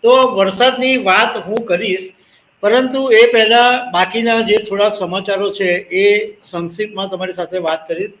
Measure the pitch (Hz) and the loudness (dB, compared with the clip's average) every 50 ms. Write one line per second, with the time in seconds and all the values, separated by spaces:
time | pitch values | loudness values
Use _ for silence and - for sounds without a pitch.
0 | - 226 254 262 262 240 196 190 196 190 190 - 240 262 254 247 254 262 262 254 | 4 4 4 6 4 2 2 0 0 0 2 2 0 0 2 0 0 0 0 0
1 | 202 190 185 196 226 226 - 214 170 175 208 240 226 - 180 180 220 208 185 185 | 2 2 2 2 2 0 -2 -6 -8 -6 -6 -6 -2 -2 -4 -2 -2 -4 -4 -4
2 | - - _ _ _ _ _ _ _ _ _ _ - 208 220 254 262 254 262 269 | -6 -12 _ _ _ _ _ _ _ _ _ _ 0 2 2 2 0 0 -2 -4
3 | 269 262 233 220 233 233 233 226 220 214 226 240 240 247 247 254 - - - 175 | 0 4 6 6 6 6 6 4 4 4 4 4 4 4 2 0 -4 -4 -2 -2
4 | 185 180 - 226 226 233 226 226 226 202 208 214 214 214 196 196 202 214 208 - | -2 0 -2 -2 0 0 0 0 0 0 0 0 0 -4 -2 0 0 0 0 -2
5 | 190 170 180 196 190 208 196 190 202 202 196 - 196 180 175 180 - - 175 185 | -6 -6 -6 -6 -4 -4 -2 -2 -2 -4 -4 -2 -2 -2 -2 -2 -4 -4 -2 2
6 | 196 202 208 208 220 214 - _ _ - - 170 170 170 170 180 214 214 208 190 | 2 4 2 2 -2 -6 -12 _ _ -12 -10 -8 -8 -8 -6 -8 -8 -8 -6 -10
7 | 196 190 190 175 185 185 175 180 175 160 175 185 170 160 160 160 160 - 170 165 | -8 -8 -8 -8 -8 -8 -6 -8 -8 -6 -6 -4 -4 -2 -4 -4 -6 -8 -8 -8
8 | 196 208 - _ | -8 -10 -10 _